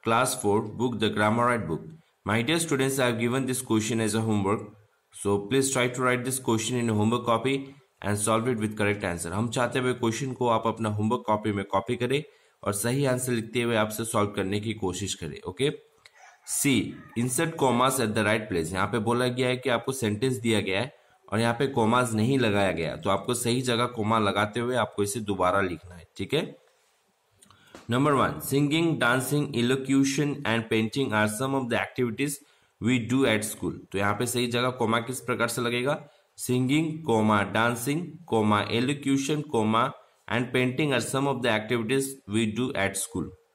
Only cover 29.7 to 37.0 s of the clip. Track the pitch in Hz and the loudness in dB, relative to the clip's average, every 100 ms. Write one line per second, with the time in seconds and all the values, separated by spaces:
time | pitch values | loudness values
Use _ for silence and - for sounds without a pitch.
29.7 | 135 135 135 135 147 147 139 107 113 110 | 0 2 4 4 2 -2 -2 -2 -2 0
30.7 | 113 110 139 131 107 107 107 135 135 120 | 0 0 -2 0 2 2 0 -2 -2 0
31.7 | 110 98 - 123 110 143 147 _ _ _ | -2 -2 -2 -2 0 -4 -4 _ _ _
32.7 | _ 110 127 104 131 131 107 107 - 85 | _ 0 0 2 2 4 2 0 -4 -6
33.7 | - - 95 101 104 120 120 120 120 127 | -6 -6 -2 0 0 -2 0 0 0 0
34.7 | 127 113 117 117 127 - 113 113 120 120 | 0 0 0 -2 -8 -4 -2 0 0 -2
35.7 | 120 127 156 - _ _ - - 127 127 | 0 -2 -4 -6 _ _ -12 -2 0 2
36.7 | 151 160 160 | 2 0 -4